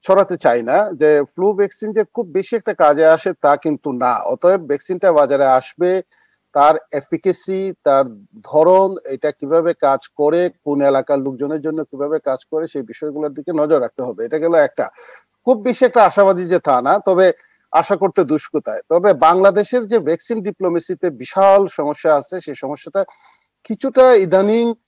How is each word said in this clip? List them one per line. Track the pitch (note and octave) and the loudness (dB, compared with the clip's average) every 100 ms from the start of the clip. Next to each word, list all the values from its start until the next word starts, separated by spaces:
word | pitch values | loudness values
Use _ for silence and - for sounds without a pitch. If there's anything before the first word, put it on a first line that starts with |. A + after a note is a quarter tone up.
| - | 2
ছড়াতে | G3 F#3 F3+ | 2 2 0
চাই | C#3+ A#2+ | 0 0
না | A#2 D#3+ G#3 | 0 0 0
যে | D#3 D3+ D3+ | 0 2 2
flu | C#3 - F#3+ | 0 -2 -2
vaccine | G3 G3+ - G#3+ | 0 -4 -4 -6
যে | A3 G#3 | -4 -4
খুব | - F#3+ | -6 -6
বেশি | E3+ F#3+ A#3 | -6 -4 -6
একটা | - | -6
কাজে | F#3 D3+ D3 D#3+ | 0 2 4 4
আসে | D#3+ G3 E3 | 4 0 -2
তা | D3 C#3+ | 0 0
কিন্তু | D#3+ C#3+ D3 | -2 -4 -6
না। | B2 B2 A2+ | -4 -2 -2
অতএব | - B2+ F3 F#3+ D3+ | -4 0 2 0 -2
ভ্যাকসিনটা | D3 - F3+ G3 | -8 -6 -2 2
বাজারে | D#3 C#3 C#3 C3+ | 2 2 2 2
আসবে, | C3 - - F3+ F#3 - _ _ _ _ | 2 0 -4 -2 -2 -6 _ _ _ _
তার | C#3+ D3 D#3 _ | 2 2 2 _
efficacy, | D3 C#3 E3 F#3+ F3 - F#3+ F#3+ F3+ | -10 -6 -4 -4 -4 -6 -6 -6 -4
তার | D3 C3+ C3 G#2 G2+ A2 - | 0 0 0 -6 _ -20 -4
ধরন, | D3+ D#3+ F#3 F#3+ F#3+ - | 2 4 4 2 -4 -10
এটা | C3+ D3+ | -6 -6
কিভাবে | - C#3 E3 E3 | -6 -2 0 0
কাজ | E3 C#3+ C3+ - | -2 0 -2 -6
করে, | - D3 E3 F3+ _ D3 | -2 0 0 -2 _ -6
কোন | C#3+ | 0
এলাকার | C#3 C3+ C3 C#3 | 0 0 -2 -4
লোকজনের | C3+ B2+ C#3+ D#3 | -4 -8 -8 -6
জন্য | D3 D#3 | -6 -8
কিভাবে | D3+ C3+ C#3+ D#3+ | -10 -8 -6 -4
কাজ | C#3+ C3 _ | -4 -8 _
করে, | D#3 D#3+ | -8 -8
সেই | C#3+ | -10
বিষয়গুলোর | A#2 A#2 D3+ D3 D3+ | -12 -12 -12 -8 -10
দিকে | C#3 D3 | -10 -8
নজর | D#3+ D3+ D3+ | -4 0 0
রাখতে | A#2 - | -2 -8
হবে। | B2+ G2+ A2+ | -10 -8 -6
এটা | D#3 | -4
গেল | E3 E3 | 0 2
একটা। | C#3+ - B2 _ - - _ _ - | 0 -2 -10 _ -20 -20 _ _ -2
খুব | A#3+ | -2
বেশি | A3 - B3+ | -2 0 2
একটা | B3 G3 | 4 4
আশাবাদী | G3+ G3 F3+ F3+ | 4 2 2 0
যে | F3 | -2
তা | - B2 | 2 0
না, | B2+ G3 | 2 0
তবে | G3 F3+ F#3 - _ _ _ | 0 2 2 0 _ _ _
আশা | D#3+ E3+ F#3+ | -2 0 -2
করতে | G3 F3+ | -2 0
দুষ্কৃতায়। | D3 D3+ - - - G#2 - | 0 -2 -4 -8 -6 -10 -2
তবে | E3+ G3+ | 0 2
বাংলাদেশের | D3+ D#3+ F3+ G3 F#3+ G3+ B3 G#3+ | 4 2 4 4 2 -2 -4 -2
যে | A3+ | -2
vaccine | D3 E3 - A3+ | -2 -4 -4 -6
ডিপ্লোমেসিতে | G3 F3 F#3 E3+ - F3+ F3+ | -6 -6 -4 -4 -6 -6 -6
বিশাল | B2+ B2 F#3+ G3 G3 G3 | -6 -8 2 4 4 2
সমস্যা | - D3 D3 D#3+ D3 | -4 -6 -4 0 0
আছে, | C3+ F3+ | -2 -12
সেই | D#3+ C3+ | -12 -12
সমস্যাটা | C3+ D3 - G3 F#3+ _ _ _ _ _ | -12 -12 -8 -6 -6 _ _ _ _ _
কিছুটা | _ A3 C4+ C4 B3+ | _ -8 -2 4 6
ইদানিং | A#3+ F#3 F#3+ G3+ A3+ A#3 A3+ | 6 4 0 2 0 -2 -6